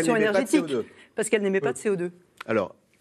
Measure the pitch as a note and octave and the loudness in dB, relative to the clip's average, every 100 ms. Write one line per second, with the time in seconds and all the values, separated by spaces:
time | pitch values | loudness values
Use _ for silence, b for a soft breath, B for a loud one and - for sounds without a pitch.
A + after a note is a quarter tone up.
0 | E3 A3+ G#3+ G3+ - - E3 B2+ G#2 B | 2 2 2 2 2 0 0 -4 -6 B
1 | B - G#3+ A3 G3+ F#3+ G#3 B3 A3 G3 | B -6 -2 0 0 0 -2 -2 -2 -2
2 | F3 F3 _ _ - A2+ F#2 - _ _ | -4 -8 _ _ -2 -2 -2 -6 _ _